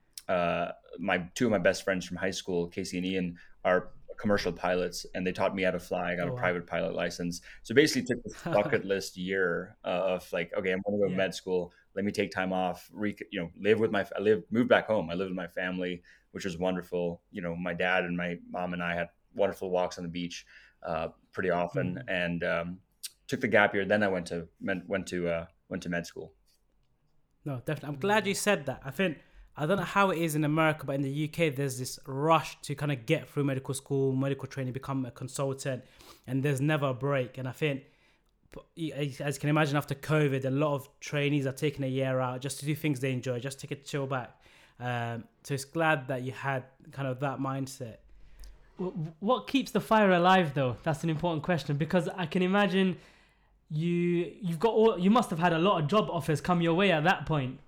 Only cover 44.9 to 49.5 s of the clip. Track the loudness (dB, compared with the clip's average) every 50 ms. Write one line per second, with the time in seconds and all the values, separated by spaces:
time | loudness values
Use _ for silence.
44.9 | -2 -2 -2 -4 -6 -8 -10 -14 _ _ -8 -6 -6 -6 -6 -6 -2 0 2 2
45.9 | 2 2 0 -4 -6 -4 -4 -6 -8 -6 -4 -2 -2 -4 -4 -8 _ _ -20 -14
46.9 | -8 -6 -4 -4 -4 -2 -4 -4 -4 -2 -4 -4 -4 -4 -6 -8 -8 -12 -12 -12
47.9 | -12 -16 -20 -20 -20 -20 -20 -20 -18 -18 -18 -18 -18 -20 -20 -20 -10 -6 -6 -6
48.9 | -4 -6 -8 -8 -8 -4 0 0 0 0 0 0